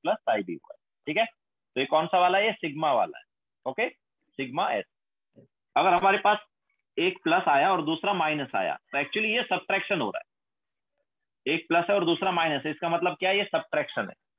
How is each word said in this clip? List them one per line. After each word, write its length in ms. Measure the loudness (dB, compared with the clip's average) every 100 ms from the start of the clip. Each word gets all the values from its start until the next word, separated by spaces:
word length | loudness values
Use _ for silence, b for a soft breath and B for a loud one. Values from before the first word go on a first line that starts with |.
plus 140 | -2 -2 0
psi 80 | -2
B 100 | -2
हुआ 200 | -10 -14
है, 60 | -20 _ _ -4
ठीक 100 | -2
है। 80 |
तो 560 | -2 -6 _ _ _ -6
ये 60 | 0
कौन 200 | 0 2
सा 120 | 2
वाला 200 | 4 4
है? 80 | 2
ये 60 |
सिग्मा 400 | -2 -6 -2 0
वाला 260 | 2 0 -4
है, 60 | -20 _ _ _ -8
okay, 220 | -4 -4 -6 _ _ _ -10
Sigma 300 | -6 -4 -2
एस। 120 | -2 -4 _ _ _ _ _ -20 _ _ 0
अगर 180 | 4
हमारे 240 | 4 4 4
पास 260 | 2 0 -2 _ _ _ _ -2
एक 220 | -2 0
plus 240 | 0 2 4
आया 240 | 4 4
और 100 | 2
दूसरा 280 | 0 -2 -2
minus 420 | 0 0 -2 -4 -4
आया, 200 | -4 -6
तो 140 | _ -6
actually 280 | -4 -4 -2
ये 160 | -2
सब्ट्रैक्शन 580 | -2 -4 -2 -4 -2 -4
हो 100 | -4
रहा 80 | -6
है। 1400 | -12 _ _ _ _ _ _ _ _ _ _ _ -4
एक 120 | -4 0
plus 220 | 0 2
है 40 |
और 100 | 0
दूसरा 260 | 0 0 0
minus 320 | 0 0 -2
है, 60 | -4
इसका 180 | -6 -4
मतलब 280 | -2 -2 -2
क्या 140 | -2
है? 80 | -2
ये 60 | -2
सब्ट्रैक्शन 600 | -4 -2 -4 -4 -6 -8
है, 60 | -12 _